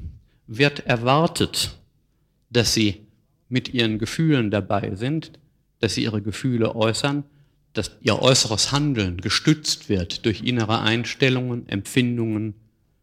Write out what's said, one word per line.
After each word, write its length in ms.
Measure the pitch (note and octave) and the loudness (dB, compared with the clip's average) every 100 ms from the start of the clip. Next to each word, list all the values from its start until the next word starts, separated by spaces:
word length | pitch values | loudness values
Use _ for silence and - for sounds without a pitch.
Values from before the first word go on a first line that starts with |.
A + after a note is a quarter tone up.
| - - _ _ - | -14 -16 _ _ -8
wird 380 | A2 C#3+ C#3+ - | 2 2 2 -2
erwartet, 920 | A#2+ A#2+ C#3+ E3+ - F#2 - - - _ _ _ _ _ _ _ | 0 4 4 2 0 -2 -2 -6 -8 _ _ _ _ _ _ _
dass 240 | A#2+ A2 | 0 2
sie 340 | A#2 G#2+ F#2+ - _ _ _ - | 2 0 0 -10 _ _ _ -6
mit 240 | B2+ B2 | -4 -2
ihren 260 | B2 A2+ A2 | 0 0 0
Gefühlen 520 | A2 - D#3+ C#3 G#2+ | -4 0 2 2 2
dabei 440 | G#2 F#2+ G2+ G#2 G2 | 0 0 -2 -4 -6
sind, 360 | B2 D#3+ - - _ _ _ - | -4 -4 -8 -18 _ _ _ -4
dass 160 | G#2+ A#2+ | -2 0
sie 80 | |
ihre 180 | A#2 G#2+ | -2 -2
Gefühle 540 | G#2 - C3+ A#2+ G#2+ A#2 | -4 -4 -2 0 0 2
äußern, 480 | A2 A2 C#3+ C#3+ C#3+ _ _ _ _ | 0 0 -2 -2 -6 _ _ _ _
dass 180 | - - - | -8 -8 -4
ihr 200 | A#2+ - | 0 4
äußeres 500 | B2 C3 A#2 G#2 - | 4 4 2 0 0
Handeln 500 | C#3+ D3+ A#2+ F#2+ F2 | 0 0 0 -2 -2
gestützt 680 | G2+ - D3+ D#3 - - - | -2 0 2 2 0 -6 -2
wird 360 | G2 F2 - A#2 | -2 -2 -4 -2
durch 160 | A2 | -2
innere 400 | B2 B2 G#2+ A2 | -2 0 0 0
Einstellungen, 840 | G#2+ A#2 A2+ - C3 B2 B2+ A#2+ - | 2 0 -2 0 2 2 -2 -6 -4
Empfindungen, 880 | G2+ - C3 B2 A#2+ A2+ G#2+ G#2+ G#2 _ _ _ _ | -6 -2 0 2 0 -2 -2 -4 -8 _ _ _ _